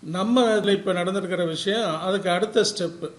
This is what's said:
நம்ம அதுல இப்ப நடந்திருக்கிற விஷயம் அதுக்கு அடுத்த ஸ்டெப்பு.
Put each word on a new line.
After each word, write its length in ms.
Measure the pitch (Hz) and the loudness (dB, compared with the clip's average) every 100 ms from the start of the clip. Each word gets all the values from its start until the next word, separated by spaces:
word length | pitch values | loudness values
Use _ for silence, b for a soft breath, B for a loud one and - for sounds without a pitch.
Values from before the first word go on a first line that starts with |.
நம்ம 480 | 156 175 208 247 233 | -8 -4 2 4 4
அதுல 200 | 214 196 | 4 2
இப்ப 220 | 196 196 | 0 2
நடந்திருக்கிற 520 | 180 175 196 185 175 170 | -2 0 -2 -4 -2 -2
விஷயம் 560 | 156 190 214 214 160 | -2 -2 -2 -2 -2
அதுக்கு 280 | 180 196 185 | -2 -2 0
அடுத்த 320 | 175 214 233 | 0 2 2
ஸ்டெப்பு. 500 | 202 - 170 170 160 | 2 0 -6 -6 -12